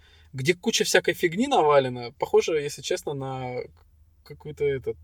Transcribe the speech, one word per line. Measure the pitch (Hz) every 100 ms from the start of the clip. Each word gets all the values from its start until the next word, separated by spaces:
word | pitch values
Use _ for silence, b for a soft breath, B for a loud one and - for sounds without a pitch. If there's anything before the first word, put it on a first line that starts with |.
| b b b
где | 131 135
куча | 175 233 -
всякой | 190 180 -
фигни | - 175 180 277
навалена. | 226 151 143 131 123 120 -
Похоже, | 135 214 196 156
если | 143 -
честно, | - 180 165
на | 139 135 131 127 123 - - _ _ _ _
какую-то | - 143 151 143
этот, | 143 135 123 -